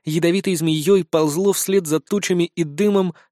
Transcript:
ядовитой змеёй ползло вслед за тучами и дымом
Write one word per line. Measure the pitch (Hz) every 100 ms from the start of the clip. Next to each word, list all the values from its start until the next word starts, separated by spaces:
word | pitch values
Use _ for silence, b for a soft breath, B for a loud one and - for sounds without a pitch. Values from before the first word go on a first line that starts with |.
ядовитой | 156 160 170 190 196
змеёй | 170 160 156 151 196
ползло | 165 160 156 156 202
вслед | 185 - 196 156
за | 156
тучами | - 202 - 180 170
и | -
дымом | 156 147 208 196 185 - b